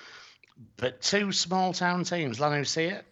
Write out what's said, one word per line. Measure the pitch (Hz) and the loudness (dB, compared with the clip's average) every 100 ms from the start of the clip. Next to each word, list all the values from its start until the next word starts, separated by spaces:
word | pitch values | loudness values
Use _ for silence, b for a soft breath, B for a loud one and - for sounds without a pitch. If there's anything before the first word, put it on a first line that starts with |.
| B B B B - - 113 - | B B B B -20 -20 -20 -6
But | 127 127 | -4 -2
two | - 202 202 | 0 2 2
small | 190 165 185 185 | 0 0 2 2
town | 180 180 180 170 | 2 2 2 0
teams, | 175 147 113 | -2 -2 0
La | 147 | 2
Nucía | 147 135 160 165 202 - | 2 0 0 0 -2 -10